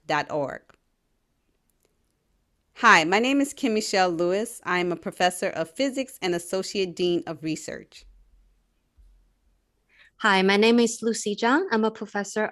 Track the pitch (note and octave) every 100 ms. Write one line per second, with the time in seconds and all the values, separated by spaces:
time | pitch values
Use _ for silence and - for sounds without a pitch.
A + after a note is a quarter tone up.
0 | - D3+ C#3+ D3+ C3 - _ _ _ _
1 | _ _ _ _ _ _ _ _ _ _
2 | _ _ _ _ _ _ _ - A#3 F#3
3 | D#3+ G3 B3 C#4 C#4 - B3+ G#3+ G#3+ G3
4 | F#3 E3 F3 G3 A3+ - - F3+ F3 E3+
5 | G3+ - F3+ - F#3+ - E3 - C#4 C4
6 | C4 - F3+ F3 - F#3+ F#3 G#3 F#3 E3
7 | F3+ F3 - D#3+ D#3 D3+ - - - -
8 | - - _ _ _ _ _ _ _ _
9 | - _ _ _ _ _ _ _ _ _
10 | _ _ A3 F#3+ F#3+ G3+ A3 A#3+ A#3 -
11 | A3+ G#3+ G#3 G#3 A#3 C#4 F#4+ A3 A3 A3
12 | G#3 G#3 G3 A3 G#3+